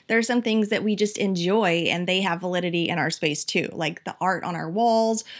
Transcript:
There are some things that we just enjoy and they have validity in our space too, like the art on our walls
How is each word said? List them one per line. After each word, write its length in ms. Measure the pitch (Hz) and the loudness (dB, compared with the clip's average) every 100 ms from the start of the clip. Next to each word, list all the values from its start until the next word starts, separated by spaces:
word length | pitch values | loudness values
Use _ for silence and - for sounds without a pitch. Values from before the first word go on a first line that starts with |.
| - | 0
There 120 | 226 | 0
are 40 | |
some 180 | 233 240 | 2 0
things 280 | 226 220 208 | 2 2 2
that 160 | 214 | 0
we 100 | 214 | 0
just 240 | 202 208 - | 0 0 0
enjoy 680 | 196 180 175 214 190 170 151 | 0 0 2 2 4 2 2
and 180 | 175 180 | 0 0
they 140 | 185 | 0
have 180 | 190 170 | 0 -2
validity 500 | 185 180 175 170 170 | -2 -2 0 0 0
in 80 | 165 | 0
our 140 | 151 | -2
space 340 | - 160 147 | -2 -2 -2
too, 240 | - 190 - | -2 -2 -2
like 320 | 120 156 170 | -4 -6 -6
the 100 | - - | -10 -4
art 240 | 185 185 | -2 -2
on 100 | - | -4
our 160 | 170 160 | -6 -4
walls 540 | 196 233 226 226 220 - | 0 2 4 2 0 -6